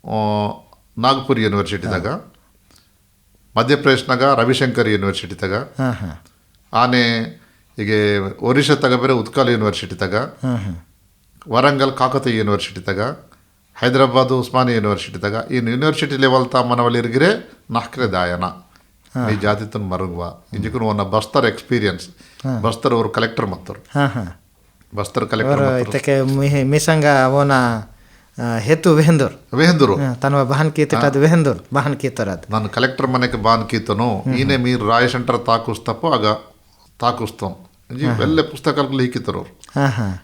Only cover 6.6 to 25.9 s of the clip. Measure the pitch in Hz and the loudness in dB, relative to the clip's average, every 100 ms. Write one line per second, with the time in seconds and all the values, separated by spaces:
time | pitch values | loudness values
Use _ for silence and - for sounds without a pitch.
6.6 | _ 113 123 123 117 117 113 - _ _ | _ 0 2 4 2 0 -4 -10 _ _
7.6 | _ - 104 107 104 101 98 - 113 131 | _ -8 -2 2 2 0 -2 -4 0 2
8.6 | 143 139 139 123 131 127 107 - 123 117 | 2 2 2 2 2 0 0 0 2 2
9.6 | 104 - 95 95 95 104 131 - 131 120 | 0 -2 -10 -6 -4 -2 -4 -6 -4 -4
10.6 | 101 85 - _ _ _ _ _ - 113 | -6 -10 -14 _ _ _ _ _ -2 2
11.6 | 139 139 135 131 127 135 131 110 104 101 | 2 2 0 2 0 0 0 0 0 0
12.6 | - - 92 95 117 147 - _ _ _ | -2 -8 -6 -4 -4 -6 -16 _ _ _
13.6 | _ - 123 131 131 127 123 127 120 131 | _ -2 0 4 4 4 2 0 0 0
14.6 | 123 117 104 98 - 98 101 110 - 123 | 2 2 0 -2 -6 -6 -4 -4 -4 -4
15.6 | 117 123 156 151 143 139 135 131 123 131 | -2 0 0 0 -4 2 4 4 2 0
16.6 | 123 120 120 120 117 120 165 220 - - | 0 2 2 2 0 2 2 0 -6 -20
17.6 | _ 117 - 135 120 92 90 87 92 - | _ -6 -6 -4 -2 0 -2 -2 -6 -8
18.6 | _ _ _ _ _ 131 117 107 104 104 | _ _ _ _ _ -6 -2 0 0 -2
19.6 | 107 - 98 90 92 87 87 - _ 101 | -4 -8 -6 -4 -6 -6 -10 -12 _ -8
20.6 | 107 123 110 104 98 110 - 143 120 113 | -6 -4 -2 -2 0 0 2 2 2 -2
21.6 | - 120 104 90 - - - - 131 120 | -2 0 0 -2 -12 -20 -20 -10 -6 -2
22.6 | 107 110 135 120 113 117 113 - 110 90 | -2 -2 0 0 0 0 -2 -2 -4 -6
23.6 | - - _ 143 143 123 92 - _ _ | -12 -18 _ -2 0 -2 -8 -12 _ _
24.6 | _ _ _ 101 98 127 110 110 123 139 | _ _ _ -8 -4 -4 -2 -2 0 2
25.6 | 139 127 113 | 2 0 -2